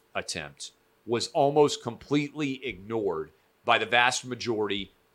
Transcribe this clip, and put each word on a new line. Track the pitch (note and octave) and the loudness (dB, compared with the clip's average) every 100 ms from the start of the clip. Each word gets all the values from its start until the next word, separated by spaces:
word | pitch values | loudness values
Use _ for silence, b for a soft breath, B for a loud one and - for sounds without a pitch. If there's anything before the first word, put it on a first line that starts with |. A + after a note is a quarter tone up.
| _ G2 | _ -10
attempt | - F2+ D2 C#2+ - _ _ _ G#2 | -8 -8 -10 -14 -18 _ _ _ -4
was | C#3 D3+ | -2 -2
almost | D#3+ C#3 D3+ C#3+ - | 2 4 6 4 2
completely | A#2+ A2 - D3 C#3+ D3+ C#3+ C3 B2+ | -8 -10 -2 -2 -2 -4 -6 -4 -8
ignored | F2+ G2+ A2+ G2 D#2+ D2+ _ _ _ | -8 -6 -2 -2 -4 -8 _ _ _
by | A#2+ A2+ | 2 2
the | G#2 | 4
vast | A#2+ B2 B2+ B2+ | 4 4 2 -6
majority | A#2+ A#2 G#2+ G#2 G2+ F#2+ _ _ | -8 -4 -2 0 -2 -6 _ _